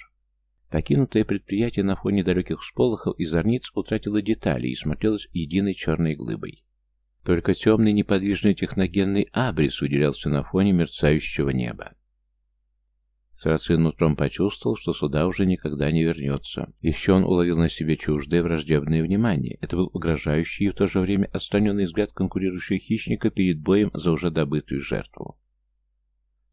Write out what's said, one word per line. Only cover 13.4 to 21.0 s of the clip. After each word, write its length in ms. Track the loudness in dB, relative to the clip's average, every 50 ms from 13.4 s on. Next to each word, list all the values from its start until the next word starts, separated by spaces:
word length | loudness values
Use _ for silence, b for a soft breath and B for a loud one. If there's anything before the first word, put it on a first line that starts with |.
| -2 -2 -2 0 0 0 2 4 4
утром 300 | 2 2 2 2 2 2
почувствовал, 640 | 2 0 -2 0 -2 -2 -2 -2 -4 -4 -4 -4 -2
что 160 | -4 -6 -4
сюда 340 | -2 -4 -2 0 0 0 0
уже 180 | 0 0 2
никогда 460 | 2 0 0 -2 -6 -4 -2 0 2
не 140 | 2 2 2
вернётся. 680 | 2 0 -2 -2 -4 -4 -4 -6 -8 -10 -8 -10 -10 -10 _
Ещё 360 | -2 -2 -2 0 2 4 4
он 100 | 4 4
уловил 320 | 4 2 2 2 2 4 2
на 100 | 2 2
себе 300 | 0 -2 0 0 0 0
чуждое 440 | 0 -2 -2 -2 0 0 0 2
враждебное 640 | 2 2 0 -2 0 2 0 2 2 2 2 2 2
внимание. 540 | 2 2 2 2 2 2 0 -2 -4 -6 -10
Это 160 | -8 -4 -2
был 140 | -2 -2 -2
угрожающий 760 | -4 -4 -2 0 -2 0 0 0 0 0 0 -2 -2 -2 -2 -2
и 20 |
в 40 | 0
то 140 | 0 0 2
же 140 | 2 0